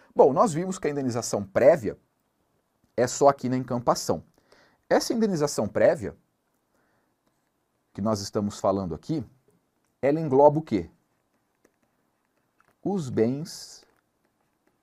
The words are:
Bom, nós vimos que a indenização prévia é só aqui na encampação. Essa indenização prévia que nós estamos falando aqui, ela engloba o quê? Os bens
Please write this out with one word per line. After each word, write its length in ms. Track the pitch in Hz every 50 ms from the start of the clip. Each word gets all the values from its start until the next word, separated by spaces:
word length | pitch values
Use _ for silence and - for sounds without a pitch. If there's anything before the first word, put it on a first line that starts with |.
| _ _ _
Bom, 180 | - 165 143 131
nós 180 | 170 226 220
vimos 280 | 143 156 180 185 - -
que 80 | -
a 40 | 147
indenização 520 | 143 143 135 127 113 120 113 - - 104 101
prévia 540 | 95 - 104 113 143 165 156 110 90 78 - _ _ _ _ _ _ _ _ _ _ _ _ _ _ _ _ _ _ _
é 80 | - 120
só 240 | 127 - - 147 139
aqui 180 | 139 - -
na 80 | 123 127
encampação. 680 | 127 131 127 131 120 123 156 165 - - - 98 78 - _ _ _ _ _ _ _ _ _ _ _ _ -
Essa 240 | 180 285 - - 269
indenização 540 | 233 220 208 190 151 147 143 - - 117
prévia 500 | 101 - 104 104 139 175 156 104 92 92 - _ _ _ _ _ _ _ _ _ _ _ _ _ _ _ _ _ _ _ _ _ _ _ _ _ _ _ _ _ _ _ _ _ _ _
que 80 | -
nós 180 | 98 110 110 98
estamos 400 | 101 - - 110 104 101 - -
falando 360 | - 104 98 98 98 87 78
aqui, 280 | 76 - - 160 151 113 - _ _ _ _ _ _ _ _ _ _ _ _ _ _
ela 180 | - 139 147 160
engloba 380 | 165 147 131 135 143 147 143
o 60 | 156 156
quê? 260 | - 113 95 85 - _ _ _ _ _ _ _ _ _ _ _ _ _ _ _ _ _ _ _ _ _ _ _ _ _ _ _ _ _ _ _ _ _ _ _ _ _ _ -
Os 260 | 170 202 196 151 123
bens 760 | 104 - 110 120 131 143 160 - - - - - - - _ _ _ _ _ _ _ _ _ _ _ _ _ _ _ _ _ _ _ _